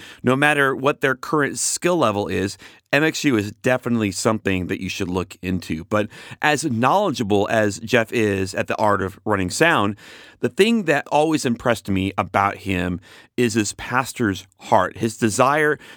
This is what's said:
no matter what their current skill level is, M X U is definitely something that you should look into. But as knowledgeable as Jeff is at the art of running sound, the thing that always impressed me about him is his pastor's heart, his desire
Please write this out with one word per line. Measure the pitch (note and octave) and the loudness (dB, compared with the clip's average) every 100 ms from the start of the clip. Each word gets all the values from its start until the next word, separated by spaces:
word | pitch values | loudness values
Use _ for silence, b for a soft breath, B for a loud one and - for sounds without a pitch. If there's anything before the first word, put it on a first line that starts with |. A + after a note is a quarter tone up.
| B B | B B
no | A#2+ C3 | 0 2
matter | D3 D3 C#3 | 2 2 0
what | B2+ C3+ D3+ | 0 -2 0
their | C3+ | -2
current | B2+ - D#3 C3+ A#2 | -2 -2 0 0 -2
skill | - - E3+ F3+ | -4 -2 0 2
level | A#2+ G2+ F2+ | 2 0 -2
is, | F#2 G2 - B B _ | -2 -4 -6 B B _
M | C#3 | 0
X | D#3+ - | 2 0
U | D3 A2+ | 2 2
is | G2+ | 0
definitely | G2+ B2+ B2+ B2+ A#2 G#2 | -4 0 0 0 0 0
something | F2+ A#2 G#2+ - F#2 F2 | 0 0 0 0 -2 -2
that | F#2+ | -4
you | F#2 | -6
should | - F2+ | -6 -4
look | F2+ F2+ - | -4 -6 -8
into. | F2+ F#2 - D#2+ | -4 -4 -4 -8
But | - G#2+ G#2+ B B B | -2 -2 -2 B B B
as | D3+ D3+ D#3+ | 0 0 -2
knowledgeable | A2+ B2+ F3+ G3+ B2 G#2 G2+ G2+ | 0 2 2 0 -2 0 2 2
as | A2+ G#2+ G2+ | 2 0 -2
Jeff | - A#2+ A2+ | 0 0 2
is | A#2 G#2+ G2 F#2+ - | 0 0 0 -2 -4
at | G#2 | -4
the | - | 0
art | G#2+ G2+ | 2 2
of | F#2+ - - | -2 -6 -2
running | G2+ F#2 | 0 0
sound, | - D#3+ D3 G2+ G#2 B B B B | 2 2 4 0 -2 B B B B
the | B2 | -6
thing | - G#3+ A#3 E3 | 2 2 2 2
that | C#3+ - | 0 0
always | D3 D#3+ D#3 C3 | 0 2 0 0
impressed | A2+ B2+ A2+ - | -2 -2 -2 -2
me | F#2+ F#2+ - | -2 -2 -4
about | F#2 G2+ G2+ G2 | -2 0 0 -2
him | G2 F#2 F2+ F2+ B B B - | -4 -2 -2 -4 B B B -2
is | A#2+ | 0
his | A2 G#2 | 2 -2
pastor's | - - B2 C3 - A2+ F#2 - _ | -4 -4 -2 -2 -2 -2 -2 -8 _
heart, | - A2 F#2 F#2+ | 2 2 2 -2
his | A2+ - | -6 0
desire | A2+ G2 B2+ D3+ D3+ C#3+ B | -2 4 2 4 0 -2 B